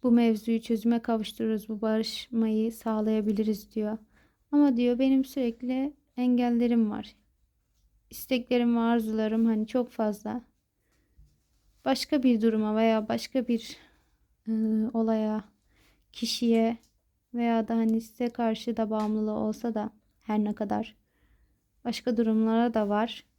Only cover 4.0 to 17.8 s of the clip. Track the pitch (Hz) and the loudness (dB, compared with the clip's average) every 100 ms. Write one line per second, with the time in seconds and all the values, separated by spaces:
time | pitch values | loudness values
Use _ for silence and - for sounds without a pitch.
4 | - _ _ _ _ 294 294 240 247 240 | -12 _ _ _ _ 4 4 4 2 2
5 | 269 269 269 - 240 226 247 254 277 294 | 4 2 2 -2 -4 -4 -4 -2 -4 -6
6 | _ - 247 247 247 233 240 233 214 214 | _ -2 0 2 2 2 2 2 2 -2
7 | 208 - _ _ _ _ _ _ _ _ | -10 -18 _ _ _ _ _ _ _ _
8 | _ - - 254 240 247 240 233 226 233 | _ -18 -4 -4 0 0 2 2 2 0
9 | 220 220 220 226 226 220 214 254 247 - | 0 -2 -2 0 2 0 -2 -2 -4 -2
10 | 214 208 214 233 - _ _ _ _ _ | -4 -4 -8 -10 -12 _ _ _ _ _
11 | _ _ - _ _ _ _ _ - 269 | _ _ -20 _ _ _ _ _ -2 -2
12 | - 302 254 233 226 220 214 214 226 220 | 0 2 4 4 4 2 0 2 2 2
13 | 220 233 - 262 240 233 - - - _ | 0 -6 -2 -4 -2 -2 -4 -20 -20 _
14 | _ _ _ _ - 220 220 220 214 226 | _ _ _ _ -6 -2 0 0 0 0
15 | 220 220 214 214 - _ _ _ _ _ | 0 0 0 -4 -8 _ _ _ _ _
16 | _ - 226 - 233 226 226 233 _ _ | _ -8 -6 -2 2 4 2 -2 _ _
17 | _ _ _ 240 233 226 220 226 | _ _ _ -4 0 0 0 0